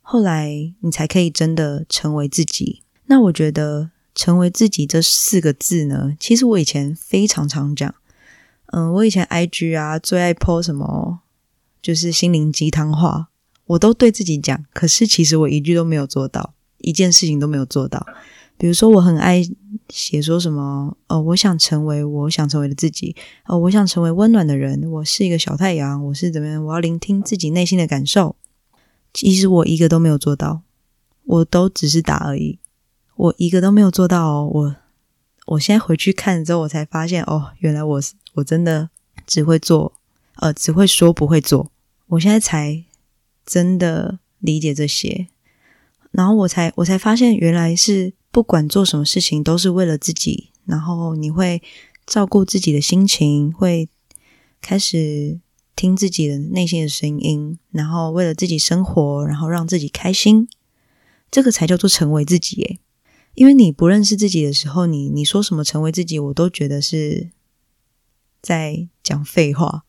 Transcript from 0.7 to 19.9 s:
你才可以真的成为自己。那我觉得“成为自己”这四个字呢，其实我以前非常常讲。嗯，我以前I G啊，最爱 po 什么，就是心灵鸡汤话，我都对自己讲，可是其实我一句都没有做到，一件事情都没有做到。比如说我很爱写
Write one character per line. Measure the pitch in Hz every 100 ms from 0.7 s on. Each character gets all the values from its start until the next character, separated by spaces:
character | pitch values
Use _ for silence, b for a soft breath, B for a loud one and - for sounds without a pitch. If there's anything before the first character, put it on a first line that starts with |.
| 180
你 | 170
才 | -
可 | 156 185
以 | 170
真 | - 160
的 | 160 151 143 160
成 | - 151
为 | 151 143
自 | -
己。 | 151 - - - _ _
那 | - 269
我 | 208
觉 | 156 156
得 | 147 151 147 160 _ _
“成 | - - 175
为 | 180
自 | - 220
己” | - 147
这 | 165
四 | 165 - - 190
个 | 160
字 | 143 - 170
呢， | 147 139 139 151
其 | -
实 | 233 247
我 | 202
以 |
前 | 147 143 143
非 | 160 - 190 208
常 | - 147
常 | 147 143
讲。 | 147 143 - b b b b b b _
嗯， | 170 165
我 | 180
以 | 220
前 | 190
I | 170 170
G | 170 - 165
啊， | 160 151 156
最 | - 180
爱 | 175
po | 170 - 170
什 | 170
么， | 143 143 151 - 175 _ _ _ _ _ _
就 | -
是 | 160 170
心 | 160 175
灵 | 165 151
鸡 | 143 156
汤 | 156 151
话， | 151 175 - 160 _ _ _ -
我 | 170
都 | 208
对 | 233 240
自 | 208
己 | 180 151
讲， | 143 135 147
可 | - 170
是 | -
其 | 220 -
实 | 156 160
我 | 147
一 | 147
句 | 147
都 | 170
没 | 165
有 | 156
做 | 135 139 135
到， | - - _ _ _
一 | -
件 | 160 185
事 | 175 165
情 | 147
都 | 147
没 |
有 | 147
做 | 131 143 131
到。 | 131 - B B B B _
比 | 170
如 |
说 | 175 220
我 | 208
很 | 180 156
爱 | - 180 175 - 202 214
写 | -